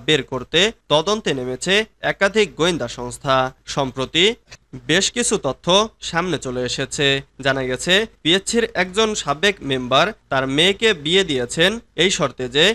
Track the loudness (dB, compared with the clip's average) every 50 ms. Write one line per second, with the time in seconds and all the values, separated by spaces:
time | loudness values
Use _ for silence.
0 | 0 0 0 0 0 -4 -8 -8 -6 0 2 2 2 2 0 _ _ _ 0 2
1 | 2 0 -2 -2 -2 -4 -4 -4 -4 -6 -8 -6 -2 0 0 0 0 -2 _ _
2 | -4 -4 0 0 0 2 2 2 0 0 0 0 0 0 2 0 -4 -6 -6 -8
3 | -8 -10 -10 -6 -2 0 2 2 2 0 -4 _ _ -6 -4 -4 -4 -4 -4 -6
4 | -6 -2 2 2 2 2 0 -2 _ _ -20 _ _ _ -20 -12 -4 0 0 0
5 | 0 0 -2 -2 -2 0 -2 -2 -2 -4 -6 -4 0 2 2 2 2 0 -6 _
6 | -12 -4 -4 -2 -2 -2 -4 -4 -4 -6 -6 -4 -4 -4 -4 -6 -6 -6 -4 0
7 | 0 0 0 0 -4 _ _ -4 -2 -2 0 0 -2 -4 -4 -4 0 0 2 2
8 | 0 -2 -8 _ 0 0 2 2 0 0 0 0 0 0 -2 -4 -4 -2 0 0
9 | 0 0 -2 -4 -4 -4 -2 0 0 0 0 -2 -4 -4 -4 -4 -2 2 2 2
10 | 2 2 -2 -10 _ _ -2 -2 0 0 2 2 2 2 2 2 0 0 0 0
11 | -2 0 2 2 2 2 -2 -2 -2 -4 0 0 2 2 0 -4 -10 _ _ 0
12 | 0 0 2 0 -2 -2 -2 -6 -8 -2 2 2 4 4